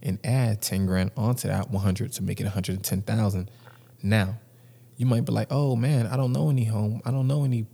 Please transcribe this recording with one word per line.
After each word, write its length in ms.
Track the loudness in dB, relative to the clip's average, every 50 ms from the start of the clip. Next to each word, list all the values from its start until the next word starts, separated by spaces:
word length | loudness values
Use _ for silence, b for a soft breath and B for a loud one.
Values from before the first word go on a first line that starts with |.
and 180 | B -4 -4 -4 -2
add 380 | 0 2 2 2 2 0 -2
ten 240 | -2 -2 0 0 0
grand 260 | 2 2 2 0 0 0 0
onto 300 | 0 0 0 0 -2 -2
that 200 | -2 -2 -2 -2
one 140 | -2 0 0
hundred 300 | 0 0 0 -2 -6 -4
to 100 | -4 -4
make 160 | -4 -4 -2
it 60 | -4
a 60 | -2
hundred 260 | -2 -2 -2 -2 -4 -4
and 60 | -4
ten 180 | -2 -4 -2
thousand. 500 | -2 0 0 2 2 2 0 -2 -4 -6 B B B B B B B B B B
Now, 380 | -2 2 2 2 2 0 -2 -6 -10 -16 B B B B B B B B B
you 100 | -2 0
might 200 | 2 2 2 2
be 80 | 0 0
like, 140 | -2 -2 0
"Oh 260 | 0 0 0 2 2
man, 320 | 2 2 2 2 2 2 0
I 80 | 0
don't 160 | 0 0 0
know 180 | 0 2 2 2
any 160 | 2 2 2
home. 360 | 2 0 0 0 0 -2 -2 -2
I 80 | -2
don't 160 | -2 0 0 0
know 160 | 0 2 0
any 220 | 0 0 0 -2 -4